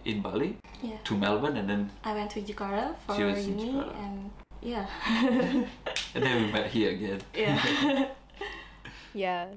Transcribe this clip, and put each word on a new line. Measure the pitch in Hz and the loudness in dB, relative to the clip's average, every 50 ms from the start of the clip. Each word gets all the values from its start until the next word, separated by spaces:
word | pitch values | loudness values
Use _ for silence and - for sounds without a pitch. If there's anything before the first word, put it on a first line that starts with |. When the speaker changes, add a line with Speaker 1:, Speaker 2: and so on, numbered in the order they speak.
| - | -4
Speaker 1:
in | - 107 104 | -2 -2 0
Bali | 98 - 92 107 107 190 - - - - - - | 0 0 2 2 2 0 -2 -4 -10 -16 -14 -8
Speaker 2:
Yeah. | 254 226 220 - - | -8 -8 -8 -6 -2
Speaker 1:
to | - 110 | 0 2
Melbourne, | 101 101 104 104 107 139 151 143 | 4 4 4 4 4 4 2 0
and | 110 98 98 | 2 0 2
then | 101 104 101 101 - - | 2 2 0 0 -4 -6
Speaker 2:
I | - 214 214 | -4 -4 -2
went | 214 208 214 | -2 -2 -4
to | - 214 | -4 -6
Jakarta | 196 208 202 - 202 196 202 214 247 294 339 - - | -6 -6 -6 -6 -4 -2 0 0 0 -2 -4 -6 -6
for | - 202 | -4 0
Speaker 1:
she | 208 | 0
was | 202 202 196 202 202 | 2 2 2 0 0
in | 196 196 208 | -2 -2 -2
Speaker 2:
uni, | 220 247 269 - | -2 -2 -2 -2
Speaker 1:
Jakarta. | - - - 202 202 | -4 -4 -6 -8 -8
Speaker 2:
and | 202 196 196 196 208 - - - - - - | -8 -8 -8 -10 -10 -12 -14 -18 -16 -14 -10
yeah. | - 233 233 214 196 190 - - - | -6 -4 -4 -4 -4 -6 -6 -4 0
<laughs> | 214 226 226 254 254 233 262 208 - 262 247 202 - - - - - - - - - - | 2 4 4 6 6 6 4 4 4 4 2 2 0 -4 -8 -6 -4 -4 -4 -4 -2 -2
Speaker 1:
And | 123 - | 2 2
then | 131 123 117 110 | 4 4 4 4
we | 107 | 2
met | 107 107 104 | 2 0 0
here | - 127 113 104 95 | 2 2 4 4 4
again. | 98 92 107 101 98 95 - - | 2 0 -2 -2 -4 -4 -6 -6
Speaker 2:
Yeah. | - 214 214 - 285 - - - 294 277 277 294 269 262 269 - | -2 0 2 4 4 4 4 4 4 4 4 4 4 4 2 0
<laughs> | - - - - - - 403 403 - - - - - - - - - - - - - | -2 -10 -16 -18 -12 -10 -10 -8 -8 -10 -14 -16 -18 -18 -18 -18 -16 -18 -16 -10 -4
Speaker 3:
Yeah, | 202 190 180 180 175 175 190 202 | -2 0 0 0 0 -2 -4 -8